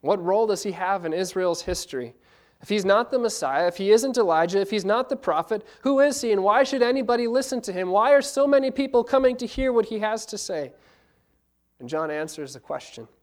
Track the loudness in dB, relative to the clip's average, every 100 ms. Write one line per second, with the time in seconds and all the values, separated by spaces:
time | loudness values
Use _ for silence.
0 | 0 0 2 2 2 0 -4 -4 -2 -2
1 | -2 -4 -4 -2 -2 -2 -4 -8 -6 -8
2 | -10 -14 _ _ _ _ -4 -2 2 2
3 | 2 -2 -2 -4 -2 0 0 0 4 4
4 | 4 0 2 4 2 0 -2 -2 0 -2
5 | -2 -4 -2 -2 -2 -6 -8 -6 0 4
6 | 4 2 0 2 4 4 4 2 2 2
7 | 0 0 2 0 -2 -6 -6 -6 0 2
8 | 6 4 4 0 4 4 2 -2 0 0
9 | 2 2 2 0 -8 -4 0 0 0 -2
10 | -4 -4 -8 -12 -8 -6 -8 -12 _ _
11 | _ _ _ _ _ _ _ _ -8 -6
12 | -4 -6 -8 -10 -12 -14 _ -12 -12 -18
13 | -20 _